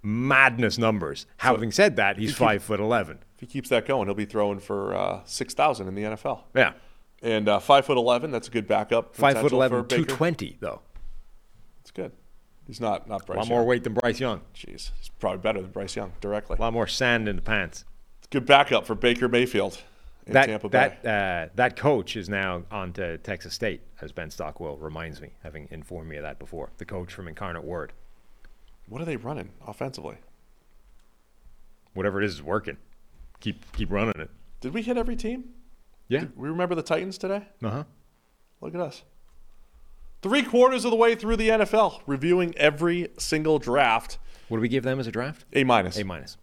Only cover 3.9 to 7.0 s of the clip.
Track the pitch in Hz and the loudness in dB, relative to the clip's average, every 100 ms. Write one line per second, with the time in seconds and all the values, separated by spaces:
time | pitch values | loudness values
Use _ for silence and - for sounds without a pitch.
3.9 | 135 98 101 104 110 104 101 95 101 98 | 0 0 -2 -2 0 0 -2 -6 -4 -2
4.9 | 95 95 92 - - 127 - 147 117 95 | -2 -2 -2 -8 -8 -8 0 0 0 -6
5.9 | 98 107 110 139 127 - 131 104 - - | -6 -6 -6 -6 -8 -4 2 2 2 -20
6.9 | - | -20